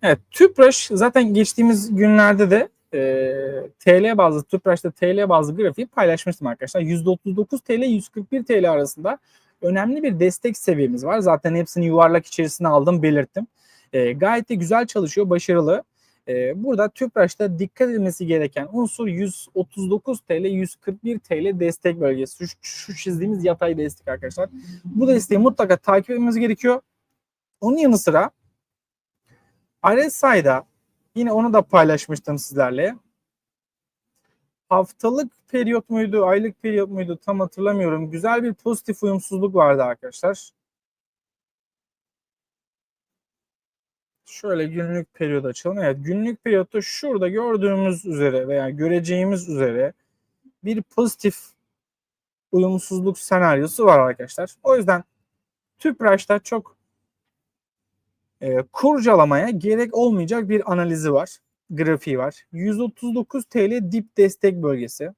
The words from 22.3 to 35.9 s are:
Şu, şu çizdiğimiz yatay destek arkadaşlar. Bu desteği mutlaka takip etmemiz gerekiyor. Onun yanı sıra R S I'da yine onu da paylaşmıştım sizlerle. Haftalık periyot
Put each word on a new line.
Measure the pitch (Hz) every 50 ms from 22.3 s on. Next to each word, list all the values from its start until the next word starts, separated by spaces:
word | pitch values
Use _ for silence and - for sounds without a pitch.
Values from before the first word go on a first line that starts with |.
| - - 180 170
Şu, | - _ _
şu | - - - - - 196
çizdiğimiz | 156 - 196 180 165 170 202 214 196 170
yatay | 180 170 165 180 170 165 160
destek | 151 151 139 _ _ -
arkadaşlar. | 131 131 - 131 - - 185 196 - - - - - - _
Bu | 180 - 214 254 262
desteği | 262 233 202 - 208 202
mutlaka | 220 262 - _ 226 190 185
takip | 175 _ - 196 196 196 -
etmemiz | 247 240 240 240 226 226
gerekiyor. | 233 233 214 - - 247 247 262 _ _ _ _ _ _ _ _ _ _ _ _ _ _ _ _
Onun | - 220 262
yanı | 320 320 277 233 196
sıra | - - 156 156 185 269 _ _ _ _ _ _ _ _ _ _ _ _ _ _ _ _ _ _ _ _ _ _ _ _ _ _ _ _ _ _ -
R | 185 208 247 294 311
S | - - - 269 247 196
I'da | 156 139 131 131 131 _ _ _ _ _ _ _ _ _ _
yine | 226 240 240 214
onu | 220 226 233 214
da | 220 -
paylaşmıştım | _ - 180 160 156 156 147 - - 156 143 - - 147 143
sizlerle. | - - 139 135 135 127 127 131 160 196 247 233 _ _ _ _ _ _ _ _ _ _ _ _ _ _ _ _ _ _ _ _ _ _ _ _ _ _ _ _ _ _ _ _ _ _
Haftalık | 185 185 190 - - _ - 226 240 277 302 240 _ _ _ _
periyot | - 254 247 214 233 233 220 _